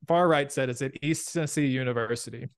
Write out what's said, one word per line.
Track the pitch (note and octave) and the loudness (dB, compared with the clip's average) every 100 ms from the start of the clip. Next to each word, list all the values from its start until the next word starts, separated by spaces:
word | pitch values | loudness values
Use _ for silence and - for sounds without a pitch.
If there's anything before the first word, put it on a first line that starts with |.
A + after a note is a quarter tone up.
| - | 0
far | E3+ F3+ | 4 6
right | D3+ C#3 | 4 2
said, | - C3 | -2 -2
it | A#2+ | -2
said, | C3+ - | -6 -4
"East | D3 D#3 - | -2 -2 -2
Tennessee | E3+ D3+ - C#3+ | -4 -2 0 0
University." | B2+ B2+ A#2+ A2+ A#2+ - A#2 C3+ | 0 0 0 -2 -4 -6 -12 -12